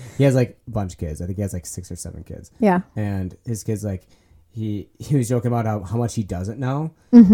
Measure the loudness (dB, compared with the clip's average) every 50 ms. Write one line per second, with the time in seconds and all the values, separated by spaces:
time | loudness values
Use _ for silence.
0 | -20 -10 -2 2 4 4 4 4 2 0 -4 _ -14 -8 -6 -6 -6 -6 -6 -8
1 | -8 -8 -8 -8 -8 -8 -4 -4 -4 -4 -6 -8 -10 -10 -12 -12 -12 -12 -12 -12
2 | -12 -12 -12 -14 -14 -14 -16 -16 -16 -14 _ 0 2 4 4 2 0 -4 -6 -4
3 | -4 -2 -2 -4 -4 -6 -8 -10 -8 -8 -8 -6 -4 -4 -6 -4 -4 -6 -6 -6
4 | _ _ _ _ _ _ _ -20 _ _ -10 -8 -6 -6 -6 -6 -8 -12 _ -14
5 | -6 0 0 0 2 2 0 0 0 0 0 0 0 -2 -2 -4 -4 -4 -4 -2
6 | -2 -2 -2 -4 -6 -4 -4 -6 -6 -6 -6 -6 -6 -4 -4 -4 -6 -8 -10 _
7 | _ 8 10 10 10 10